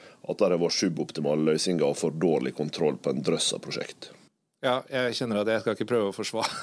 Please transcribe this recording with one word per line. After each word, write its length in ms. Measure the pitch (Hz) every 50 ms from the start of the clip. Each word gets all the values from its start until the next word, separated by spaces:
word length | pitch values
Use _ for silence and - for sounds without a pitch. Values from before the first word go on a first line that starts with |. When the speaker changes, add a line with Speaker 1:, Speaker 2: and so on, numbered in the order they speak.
| - - - _ - -
Speaker 1:
at 80 | 90
det 160 | - 104 92 90
har 80 | 85
vært 160 | 85 82 -
suboptimale 720 | - 104 95 80 76 76 - - 80 73 71 73 78 78 78 78
løsninger 340 | 78 - 92 90 80 76 71
og 80 | 76
for 160 | - - 80 73
dårlig 400 | 80 95 85 78 67 62 65 65
kontroll 460 | - 76 76 - - 82 76 67 -
på 160 | - 73 67
en 80 | 69 71
drøss 300 | 82 85 78 - - -
av 80 | - -
prosjekt. 480 | 69 - - - - - - - - - - - - _ _ _ _ _ -
Speaker 2:
Ja, 220 | - 131 123 131 - - 143
jeg 220 | 127 127 120 113
kjenner 220 | - 131 117 107 104
at 80 | 104 110
jeg 140 | 110 107 104
skal 100 | 117 107
ikke 140 | - 110 104
prøve 220 | 120 117 104 98
å 20 | 95
forsva-, 300 | - 104 - - 113 117 - - -